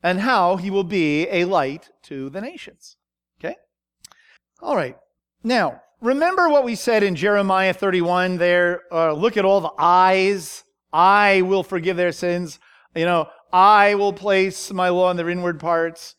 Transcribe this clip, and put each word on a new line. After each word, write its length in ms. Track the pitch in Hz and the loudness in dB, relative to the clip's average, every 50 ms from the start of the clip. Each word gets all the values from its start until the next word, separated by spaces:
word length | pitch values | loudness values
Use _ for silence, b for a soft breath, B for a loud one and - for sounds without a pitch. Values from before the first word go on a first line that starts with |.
and 200 | - 170 180 185 | -2 -2 -2 -2
how 340 | 202 254 262 214 180 175 185 | -2 0 0 2 2 0 0
he 160 | 190 175 202 | -2 -4 -4
will 120 | 190 196 196 | -4 -4 -4
be 440 | 170 208 190 165 151 147 151 160 - | -2 -2 -2 0 0 0 -2 -2 -2
a 160 | 202 175 175 | -2 -2 -2
light 460 | 175 196 175 139 135 143 160 _ _ _ _ _ | 0 0 -2 -2 -2 -6 -10 _ _ _ _ _
to 260 | - 147 135 135 135 | -16 -14 -12 -12 -12
the 100 | 135 190 | -12 -12
nations. 560 | 208 269 359 330 - - _ _ _ - _ _ _ _ _ _ _ _ _ _ | -12 -12 -14 -16 -20 -20 _ _ _ -20 _ _ _ _ _ _ _ _ _ _
Okay? 160 | - 165 - _ _ _ _ _ _ _ _ _ _ b b b b b b b b _ _ _ - | -12 -12 -12 _ _ _ _ _ _ _ _ _ _ b b b b b b b b _ _ _ -8
All 120 | 339 294 | -4 -2
right. 220 | 220 151 127 123 _ _ _ _ _ _ _ _ _ _ | -2 -2 -4 -8 _ _ _ _ _ _ _ _ _ _
Now, 380 | 226 247 233 196 147 120 - _ _ _ _ | -2 0 0 0 -2 -4 -8 _ _ _ _
remember 480 | - 226 262 277 320 349 381 381 349 330 | -2 -2 0 0 0 0 2 2 2 4
what 160 | 294 285 262 | 4 2 2
we 100 | 240 233 | 0 -4
said 260 | 190 - - 233 214 | -4 -2 0 0 2
in 140 | 202 202 180 | 2 0 -2
Jeremiah 580 | 147 156 208 208 202 202 196 190 185 190 190 180 | 0 0 0 2 2 2 0 0 0 0 0 -2
thirty-one 640 | 185 - 196 180 180 170 170 180 180 180 185 185 175 | -2 -2 -2 0 0 0 0 0 0 0 -2 -2 0
there? 440 | 170 175 175 175 175 175 175 175 - - | 0 2 2 2 2 0 -2 -4 -10 -6
Uh, 220 | 175 165 165 160 151 | -2 0 0 0 0
look 240 | 151 165 - 196 208 | 0 -2 -2 0 0
at 80 | 190 | 2
all 160 | 190 196 196 | 2 2 2
the 120 | 165 160 - - | 0 -4 -6 0
I's. 840 | 151 170 175 180 185 185 190 190 190 190 202 196 165 139 - - _ _ _ _ _ _ | 2 4 4 6 6 4 4 2 2 0 -2 -4 -6 -12 -16 -18 _ _ _ _ _ _
"I 500 | - 156 175 190 196 208 208 202 196 190 185 | 0 2 4 4 6 4 4 4 4 2 2
will 200 | 185 196 196 175 | 0 0 -2 -2
forgive 340 | - 190 180 160 180 190 170 | -4 -6 -6 -4 -4 -2 0
their 140 | 180 175 | -2 -2
sins." 480 | 165 - - 175 175 175 180 160 - - b b b b b b _ | -2 -4 -4 -4 -4 -4 -6 -10 -12 -20 b b b b b b _
You 120 | 165 160 | -4 -2
know, 240 | 175 175 170 156 B B B B _ | 0 0 0 -2 B B B B _
"I 440 | - 185 185 202 214 208 202 202 208 | 2 4 6 6 8 6 6 4 4
will 180 | 202 202 202 185 | 2 0 -2 -2
place 580 | - 185 208 196 190 190 190 185 - - - | -4 -2 0 0 2 0 0 -4 -8 -12 -10
my 180 | 202 185 180 180 | -6 -2 -2 0
law 200 | 180 180 180 180 | 0 2 0 0
in 60 | 180 175 | 0 -2
their 120 | 170 170 | -4 -6
inward 300 | 175 180 180 175 170 151 | -6 -4 -4 -6 -6 -6
parts" 560 | 151 165 170 165 165 165 165 - - - - | -4 -4 -2 -2 -2 -4 -6 -12 -20 -20 -20